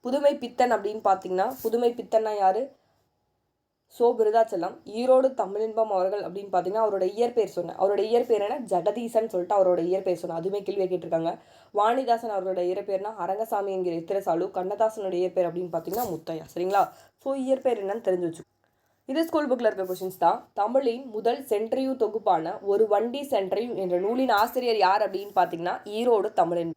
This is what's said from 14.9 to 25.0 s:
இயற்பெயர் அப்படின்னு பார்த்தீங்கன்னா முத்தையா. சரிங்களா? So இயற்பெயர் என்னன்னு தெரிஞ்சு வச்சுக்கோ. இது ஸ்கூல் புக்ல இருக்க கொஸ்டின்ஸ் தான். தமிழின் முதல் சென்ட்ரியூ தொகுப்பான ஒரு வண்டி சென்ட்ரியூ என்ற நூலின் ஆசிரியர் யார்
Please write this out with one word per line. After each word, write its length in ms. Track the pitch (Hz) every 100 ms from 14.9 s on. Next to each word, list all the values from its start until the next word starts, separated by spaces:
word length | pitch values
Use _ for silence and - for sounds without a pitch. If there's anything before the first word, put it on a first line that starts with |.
| 220 190
இயற்பெயர் 340 | 175 180 180 170
அப்படின்னு 220 | 170 180
பார்த்தீங்கன்னா 360 | 165 165 202 233
முத்தையா. 340 | 160 - 160 -
சரிங்களா? 340 | 170 185 196 180 - - _
So 180 | 269 277
இயற்பெயர் 500 | 262 262 262 226 196
என்னன்னு 200 | 220 202
தெரிஞ்சு 200 | 180 170
வச்சுக்கோ. 260 | 165 - _ _ _ _ _ -
இது 160 | 277 330
ஸ்கூல் 260 | 330 294
புக்ல 140 | 247 220
இருக்க 180 | 196
கொஸ்டின்ஸ் 340 | 185 185 185 -
தான். 320 | 170 214 -
தமிழின் 520 | - 208 262 269 233 269
முதல் 380 | 214 226 277
சென்ட்ரியூ 520 | 269 208 226 262 262 262
தொகுப்பான 640 | 220 220 208 170 165 214
ஒரு 280 | 202 202 220
வண்டி 340 | 208 233 269
சென்ட்ரியூ 540 | 277 220 190 196 240 226
என்ற 240 | 185 175
நூலின் 300 | 196 240 262
ஆசிரியர் 480 | 202 233 254 247 220
யார் 340 | 185 208